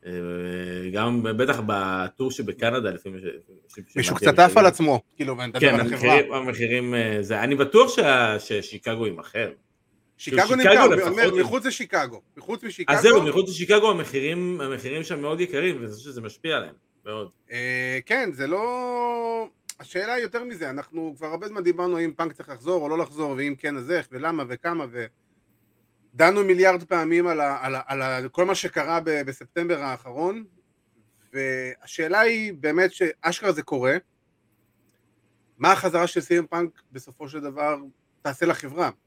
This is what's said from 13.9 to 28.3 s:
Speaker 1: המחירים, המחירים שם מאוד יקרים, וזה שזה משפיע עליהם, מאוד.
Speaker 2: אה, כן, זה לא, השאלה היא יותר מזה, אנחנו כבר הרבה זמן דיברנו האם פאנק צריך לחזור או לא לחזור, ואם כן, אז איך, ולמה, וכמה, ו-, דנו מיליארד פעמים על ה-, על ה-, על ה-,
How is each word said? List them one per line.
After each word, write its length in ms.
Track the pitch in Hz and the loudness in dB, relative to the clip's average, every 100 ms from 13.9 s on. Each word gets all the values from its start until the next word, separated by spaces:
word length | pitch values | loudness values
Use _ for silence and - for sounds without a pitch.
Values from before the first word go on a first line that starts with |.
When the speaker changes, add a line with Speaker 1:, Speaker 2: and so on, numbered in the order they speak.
Speaker 1:
המחירים, 680 | 185 147 139 139 175 180 180 | 2 -2 -4 -2 -4 -4 -6
המחירים 420 | 139 131 123 147 | -6 -6 -8 -8
שם 180 | 160 165 | -8 -6
מאוד 200 | 143 160 | -6 -4
יקרים, 360 | 175 139 180 151 | -4 -2 -2 -4
וזה 180 | 117 107 | -8 -14
שזה 200 | 139 123 | -14 -12
משפיע 360 | 110 - 165 147 | -14 -12 -6 -6
עליהם, 160 | 87 73 _ _ - | -6 -16 _ _ -12
מאוד. 240 | 110 98 _ _ | -12 -12 _ _
Speaker 2:
אה, 480 | 120 123 127 127 131 127 | -8 -4 -4 -4 -6 -2
כן, 240 | 247 233 | -2 -2
זה 140 | 139 135 | -4 -4
לא, 1000 | 180 226 247 247 247 240 240 233 226 220 _ _ - | -2 -2 -4 -6 -4 -4 -4 -4 -6 -8 _ _ -20
השאלה 340 | - 180 208 | -10 -6 -4
היא 100 | 247 | -4
יותר 200 | 226 233 | -4 -6
מזה, 260 | 247 196 156 | -8 -10 -8
אנחנו 440 | 135 143 165 160 143 | -8 -10 -8 -10 -10
כבר 100 | 156 | -10
הרבה 200 | 165 208 | -8 -8
זמן 160 | 214 | -4
דיברנו 340 | 175 170 180 175 | 0 0 0 0
האם 160 | 165 | -2
פאנק 200 | 147 165 | -4 -6
צריך 160 | 143 - | -6 -18
לחזור 340 | 131 131 180 | -12 -2 -2
או 60 | 147 | 0
לא 80 | 160 | -2
לחזור, 360 | 160 147 151 135 | -4 -4 -4 -2
ואם 180 | 143 139 | -4 -4
כן, 180 | 151 143 | -6 -6
אז 140 | 123 | -2
איך, 160 | 175 147 | -4 -4
ולמה, 320 | 127 156 165 131 | -6 -4 -4 -6
וכמה, 360 | 123 170 170 139 | -6 -6 -6 -6
ו-, 140 | 120 110 _ _ _ _ _ _ _ _ _ _ | -10 -12 _ _ _ _ _ _ _ _ _ _
דנו 300 | 120 160 202 | 4 4 4
מיליארד 400 | 196 180 190 180 | 4 6 6 4
פעמים 440 | 170 180 160 170 175 | 0 -2 2 0 2
על 140 | 160 | 0
ה-, 160 | 143 139 | -2 -2
על 140 | 131 135 | -4 -6
ה-, 60 | 131 | -6
על 160 | 135 | -4
ה-, 280 | 131 127 131 | -4 -4 -6